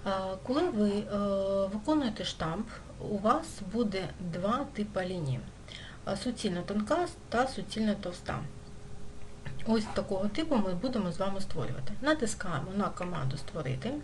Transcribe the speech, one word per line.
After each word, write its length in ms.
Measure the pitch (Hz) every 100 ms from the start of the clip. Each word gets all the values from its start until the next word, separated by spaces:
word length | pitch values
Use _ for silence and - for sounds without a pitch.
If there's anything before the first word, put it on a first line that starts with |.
А, 320 | - 190 190 190
коли 260 | - 269 359
ви, 200 | 220 208
е, 160 | 202 208 202 202 196 196 196 196
виконуєте 600 | 208 247 311 254 208 -
штамп, 420 | - 165 170 226 - - -
у 180 | - 208
вас 440 | 208 277 - - 185
буде 360 | 226 226 190 185 -
два 460 | 180 170 196 247 277
типи 320 | - 208 196 180
лінії. 340 | 185 147 127 - - - - - - -
А, 100 | 196
суцільно 460 | 254 240 214 175
тонка 460 | 175 202 208 320 349 - -
та 180 | 226 262
суцільно 480 | - 185 - 220 196
товста. 440 | 180 175 - - 151 - - - - - - - - - - 131 226
Ось 180 | 220 208
такого 340 | - 190 190 202
типу 280 | 208 320 262
ми 180 | 196
будемо 380 | 175 254 240 180
з 60 | 160
вами 240 | 190 196
створювати. 520 | 196 - 123 131 135 -
Натискаємо 720 | 277 311 233 - 190 165 180 190
на 140 | 185
команду 480 | - 180 170 131 131
«Створити» 560 | - 175 139 131 214 294